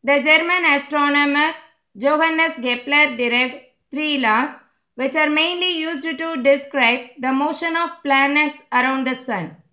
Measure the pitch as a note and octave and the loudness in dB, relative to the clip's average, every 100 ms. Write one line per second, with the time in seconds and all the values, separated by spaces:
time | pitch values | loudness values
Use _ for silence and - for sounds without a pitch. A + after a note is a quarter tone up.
0 | A#3 C#4+ C4+ D#4 E4+ F4+ E4 C#4+ C#4 D4 | 2 2 4 2 4 0 2 0 0 0
1 | C#4+ C#4+ C#4+ C#4+ D#4 D#4+ - _ _ G3 | 2 2 2 2 0 -2 -18 _ _ -2
2 | C4 D4+ D#4+ D#4+ E4 D#4+ B3 A#3+ - D4 | 0 2 2 2 0 -2 -4 -4 0 2
3 | D4 A#3 A#3+ A#3+ B3+ A#3+ - _ _ C#4 | 2 0 0 0 -2 -4 -20 _ _ -6
4 | D4+ C#4+ A#3 A3 C#4+ - _ _ _ - | -2 0 2 2 0 -6 _ _ _ -6
5 | C4+ D#4 D4+ D4+ E4 F4 F4+ E4 D#4+ D#4+ | -4 0 0 2 0 0 -2 -2 -4 -6
6 | D#4+ C#4 E4 D#4+ B3 C#4 C#4 C#4 A#3 B3 | -6 -6 -6 0 2 2 0 0 0 0
7 | - - B3+ C4 D4 C#4+ E4+ E4 E4+ E4 | -6 -8 -2 0 -2 -2 -4 -2 -4 -6
8 | C#4 C4+ C#4 C#4+ D4+ D4 - B3 B3+ C4+ | 0 2 2 2 0 -4 -4 0 0 -2
9 | C4 B3+ - G3+ D#3+ - _ | -2 -4 -6 -6 -6 -12 _